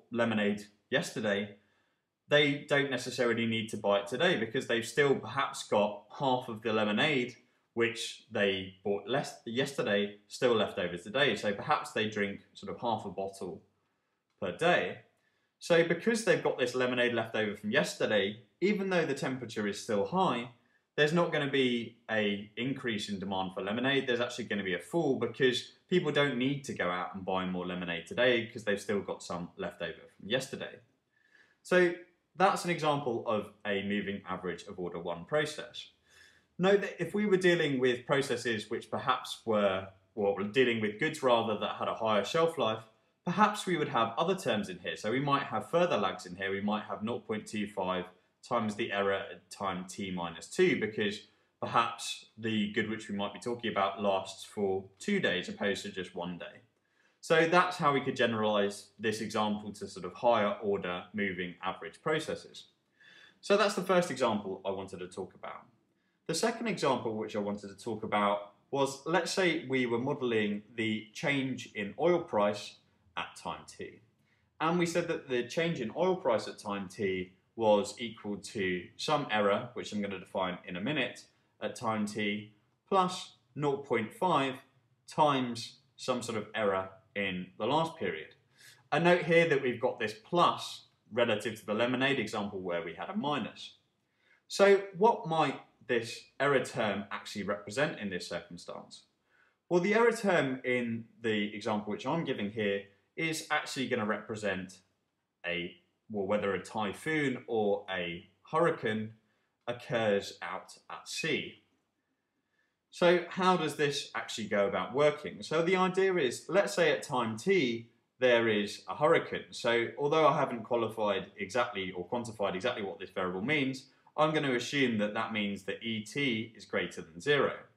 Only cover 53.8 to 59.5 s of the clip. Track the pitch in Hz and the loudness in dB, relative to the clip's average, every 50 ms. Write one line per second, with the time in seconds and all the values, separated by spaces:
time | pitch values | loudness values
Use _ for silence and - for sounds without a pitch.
53.8 | 98 98 98 - 104 101 98 95 95 - - - - - - 107 101 98 95 95 | 2 0 0 0 0 2 2 2 0 -4 -10 -14 -16 -12 -6 -2 0 0 0 -2
54.8 | 98 - - - - - 202 190 135 107 90 90 90 - 101 - 104 101 98 92 | -4 -8 -14 -10 -4 0 0 2 2 2 0 -2 -4 -6 -6 -2 -2 -2 -2 -2
55.8 | - 101 98 95 87 - - 92 87 87 90 85 82 76 - - - _ _ _ | -4 -8 -8 -8 -8 -8 -6 -8 -6 -6 -6 -8 -10 -14 -16 -18 -20 _ _ _
56.8 | _ _ _ _ _ _ _ _ - - 165 160 165 165 170 180 185 180 - - | _ _ _ _ _ _ _ _ 0 2 4 4 6 6 6 6 6 4 2 0
57.8 | 165 147 139 135 131 135 120 - 123 117 117 110 107 107 107 104 101 101 101 - | 2 2 2 2 0 0 0 2 2 2 2 2 2 2 4 4 2 0 -2 -6
58.8 | - - _ - 107 113 107 110 113 104 - 110 107 107 | -12 -18 _ -6 -4 -2 -2 -2 -4 -4 -2 0 0 0